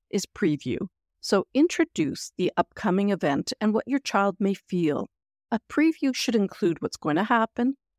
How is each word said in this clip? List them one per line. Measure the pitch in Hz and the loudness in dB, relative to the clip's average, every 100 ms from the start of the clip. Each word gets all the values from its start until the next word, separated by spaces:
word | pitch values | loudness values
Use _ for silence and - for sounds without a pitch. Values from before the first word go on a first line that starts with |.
| _ | _
is | 202 - | -4 -4
preview. | - 185 139 127 107 196 _ _ _ | -2 0 0 -4 -6 -6 _ _ _
So | - 196 - | 0 0 2
introduce | 254 339 - 330 - 143 - - - | 2 2 2 -2 0 -2 -4 -10 -4
the | 180 | -2
upcoming | - - - 208 185 202 | 0 -2 -2 0 2 2
event | 196 156 143 - - | 0 0 -2 -4 -4
and | 214 | -2
what | 214 - | -2 -2
your | 277 | -4
child | - 202 202 190 | -2 0 0 0
may | 196 | -2
feel. | 190 - 180 160 139 - _ _ _ _ | -2 -4 -2 0 -2 -6 _ _ _ _
A | 226 - | -6 -2
preview | - 320 320 269 | 2 2 2 -2
should | 247 - | -2 0
include | 220 196 - 190 160 | 0 0 0 -2 -2
what's | - - | -6 -6
going | - 151 | -2 0
to | |
happen, | 214 240 226 - 247 269 _ | 2 0 0 -2 -2 -4 _